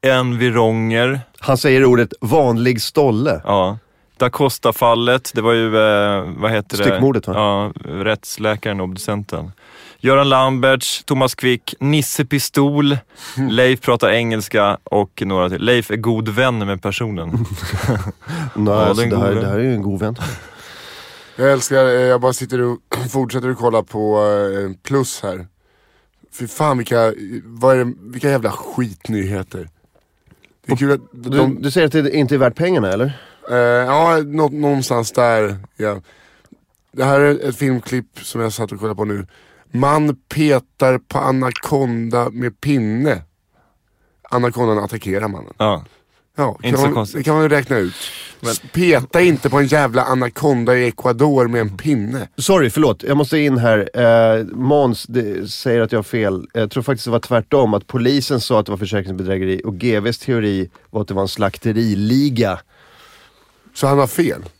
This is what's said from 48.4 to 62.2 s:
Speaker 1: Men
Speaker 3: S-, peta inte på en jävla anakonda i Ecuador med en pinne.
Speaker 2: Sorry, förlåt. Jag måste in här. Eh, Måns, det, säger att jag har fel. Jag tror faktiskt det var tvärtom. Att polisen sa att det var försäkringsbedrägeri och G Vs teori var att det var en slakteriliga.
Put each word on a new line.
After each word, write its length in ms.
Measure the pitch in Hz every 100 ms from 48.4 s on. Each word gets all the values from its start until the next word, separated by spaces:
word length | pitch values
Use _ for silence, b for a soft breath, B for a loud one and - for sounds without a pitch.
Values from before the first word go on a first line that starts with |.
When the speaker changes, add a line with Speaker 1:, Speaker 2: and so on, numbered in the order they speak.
Speaker 1:
Men 100 | 117
Speaker 3:
S-, 120 | 113 135
peta 480 | - 180 143 127 170
inte 300 | 180 151 139
på 80 | 139
en 80 | 139
jävla 380 | 151 139 120
anakonda 720 | 123 131 123 - 147 131 117 123
i 80 | 123
Ecuador 600 | - 127 117 147 139 120
med 120 | 120
en 160 | 107 95
pinne. 520 | 151 135 104 127 104 -
Speaker 2:
Sorry, 320 | 131 190 131
förlåt. 320 | 151 151 104
Jag 140 | - 143
måste 220 | 143 156
in 200 | 147 131
här. 320 | 117 110 98
Eh, 500 | - 120 117 113 113
Måns, 580 | 104 - 131 147 135 113 -
det, 440 | 120 110 92 101
säger 300 | - 131 120
att 120 | 110
jag 60 | 113
har 40 |
fel. 420 | 107 120 107 95 -
Jag 180 | 117 107
tror 120 | 135
faktiskt 220 | 120 127
det 60 | -
var 80 | 117
tvärtom. 560 | - 123 - 143 120
Att 120 | 101 -
polisen 540 | 127 120 139 123 135
sa 200 | - 113
att 60 | 104
det 60 |
var 40 | 98
försäkringsbedrägeri 840 | 98 101 95 92 92 95 95 95
och 140 | - 95
G 220 | 120 113
Vs 180 | 101 117
teori 520 | - 120 104 98 90 b b
var 100 | 113
att 60 | 101
det 60 |
var 80 | 98
en 60 | 95
slakteriliga. 1300 | - 101 - 117 110 113 98 107 131